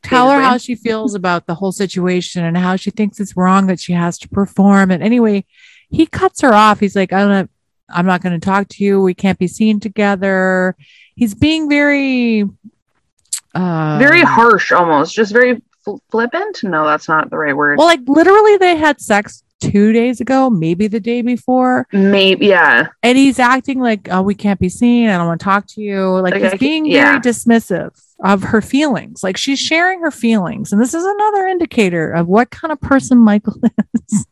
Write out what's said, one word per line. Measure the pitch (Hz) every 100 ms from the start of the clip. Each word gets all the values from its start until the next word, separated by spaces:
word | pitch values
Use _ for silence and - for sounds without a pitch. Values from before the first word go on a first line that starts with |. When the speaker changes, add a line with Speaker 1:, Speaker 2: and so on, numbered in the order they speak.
Speaker 1:
tell | - 247 254
her | 277
Speaker 2:
basically. | 262
Speaker 1:
how | 247
she | - 240
feels | 226 220 220 202
about | 180 175 -
the | 165
whole | 196
situation | 180 190 190 180 180 170 180
and | 170 170
how | 180 190
she | -
thinks | - 208 -
it's | 196 -
wrong | 180 190 190
that | 175
she | -
has | 175 170 -
to | -
perform. | - 196 - 202 196 190
And | 180
anyway, | 202 247 226 202 - _ - _ _
he | - 320
cuts | - 381 -
her | 277
off. | 208 214 202
He's | 202 202
like, | 185
"I'm | 190 202
not, | 196 180 _ _ _ _
I'm | 175 185
not | 180
gonna | 180 170
talk | 190 196 196
to | -
you. | 202 196
We | 190
can't | 180 190 180
be | 175
seen | - 220 208
together." | 208 202 202 196 196 190 185 185 185 - _ _ _ -
He's | 240 202
being | 302 320 302
very, | 294 294 285 269 254 240 220 202 - 226 _ _ _ _ _ _ - _
uh, | 175 180 160 156 151
Speaker 2:
Very | 277 339
harsh, | 320 220 233 - -
almost. | 170 165 285 -
Just | - 208
very | 226 247 240 _ _ -
fl-, | 196 _
flippant? | 220 240 330 415 370
No, | 196 160 151
that's | 151 -
not | 156 -
the | 160
right | 151 143
word. | 143 147
Speaker 1:
Well, | 330
like, | 330 247
literally, | 294 330 403 427 403
they | 359 320
had | 311 294
sex | - 208 208 - _ _
two | - 202 208
days | 226 240 240
ago, | 233 262 262
maybe | 202 160 175 214
the | 220
day | 196 240
before. | 240 247 - 254 254 247 254
Speaker 2:
Maybe, | 202 196 196 190 190 202
yeah. | 185 151 120 156 _
Speaker 1:
And | 233 262
he's | 277 254
acting | 247 262 262 262
like, | 240 214 -
"Oh, | 185
we | 190 196
can't | 208 190
be | 180
seen. | - 240 240 226
I | 180
don't | 170
wanna | 165
talk | 202 196 196
to | -
you." | 208 196 190 185
Like, | 185
Speaker 2:
Like, | 190
Speaker 1:
he's | 190
Speaker 2:
I | 190
ca-, |
Speaker 1:
being | 269 311 311
Speaker 2:
yeah. | 285 285
Speaker 1:
very | 277
dismissive | 247 226 226 233 - 170 151 _ _ _
of | 190 202
her | 202 220
feelings. | - 269 302 180 - -
Like, | 190 185
she's | - 269
sharing | - 320 359 370
her | 330
feelings. | - 233 226 170 131 147
And | 202
this | 247
is | 330 381
another | 415 427 403 381
indicator | 370 339 - 190 170 156
of | 170 170
what | 202 247
kind | - 320
of | 302
person | - 269 - 247
Michael | 220 208 208 - 233 -
<laughs> | - - -
is. | 208 -